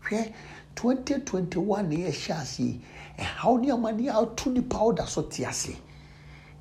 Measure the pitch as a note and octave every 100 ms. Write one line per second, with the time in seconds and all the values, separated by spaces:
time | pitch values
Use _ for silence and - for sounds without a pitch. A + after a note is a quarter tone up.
0 | - G#3 A3 - - - - - A#3 C4
1 | B3+ C#4 - F#3 F3+ F3+ G3+ G3+ F#3 D3+
2 | F3+ C#3 - D#3+ B2+ - B2 A#2+ - -
3 | - - - - E3+ B3 C4 D4 A3 A3
4 | B3+ A3 A3+ - C#4 B3+ - - A3 G3+
5 | - - D3 - A#2 - - - - -
6 | - - - - - -